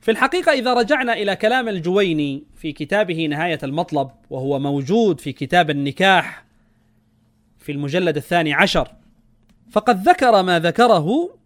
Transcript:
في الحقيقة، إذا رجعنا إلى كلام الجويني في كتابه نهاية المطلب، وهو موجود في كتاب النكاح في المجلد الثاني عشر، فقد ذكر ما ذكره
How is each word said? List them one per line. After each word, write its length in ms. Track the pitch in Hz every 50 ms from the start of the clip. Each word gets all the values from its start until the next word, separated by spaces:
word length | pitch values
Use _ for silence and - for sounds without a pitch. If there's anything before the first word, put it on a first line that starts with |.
في 100 | _ -
الحقيقة، 420 | 220 - 254 269 - 359 359 339 302
إذا 220 | 269 220 254 247
رجعنا 380 | 240 240 202 294 294 254 240 233
إلى 240 | 202 208 196 196
كلام 320 | 180 - 220 240 262 247 226
الجويني 760 | 208 185 156 175 180 202 202 185 165 151 147 143 135 143 - _ -
في 160 | - - 160 143
كتابه 540 | - 151 - 196 202 214 175 170 160 165
نهاية 320 | 151 147 147 165 180 165 143 -
المطلب، 480 | 135 139 156 175 - - 147 135 127 - _ _ _
وهو 280 | - 131 131 135 143 135
موجود 640 | 139 143 143 143 139 127 190 226 233 208 165 -
في 120 | - 143 131
كتاب 380 | - 143 131 - 180 175 147
النكاح 760 | 147 143 139 143 135 - 185 190 190 175 160 - - - _ _ _ _ _ _ _ _ _ _ _ _ _ _ _ _ _ _ _ _ _ _ _ _
في 140 | _ - 147
المجلد 440 | 143 147 143 135 180 185 170 151
الثاني 380 | 151 143 - 175 175 160 156 147
عشر، 340 | 147 190 196 - 170 131 - - - _ _ _ _ _ _ _ _ _ _ _ _ _ _
فقد 380 | - 208 - - 240 185 190 320
ذكر 340 | 359 - - 247 220 196 185
ما 160 | 185 180 170
ذكره 720 | 160 170 165 - 233 247 220 170 147 160 233 302 339 370 - _ _